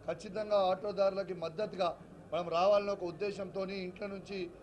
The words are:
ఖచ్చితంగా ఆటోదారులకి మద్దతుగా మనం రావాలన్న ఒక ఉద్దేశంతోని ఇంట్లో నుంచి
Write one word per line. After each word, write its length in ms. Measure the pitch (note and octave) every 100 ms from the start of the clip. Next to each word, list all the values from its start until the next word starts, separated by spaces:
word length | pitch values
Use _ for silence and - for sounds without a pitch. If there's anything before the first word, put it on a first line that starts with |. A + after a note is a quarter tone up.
| -
ఖచ్చితంగా 520 | E3 G#3+ F#3+ G#3 G#3 F#3+
ఆటోదారులకి 640 | F#3 G#3 F#3+ G3 F#3+ F3+ F3+
మద్దతుగా 440 | E3 D#3 G#3+ F#3 F3+ - - - -
మనం 140 | D#3 E3+ E3
రావాలన్న 360 | F#3+ G3+ G3+ G3
ఒక 80 | F3+
ఉద్దేశంతోని 640 | D#3+ G3+ G3+ F#3+ F#3+ F#3+ G3 F#3
ఇంట్లో 200 | F3+ G3+
నుంచి 240 | G3 - G3 F3 -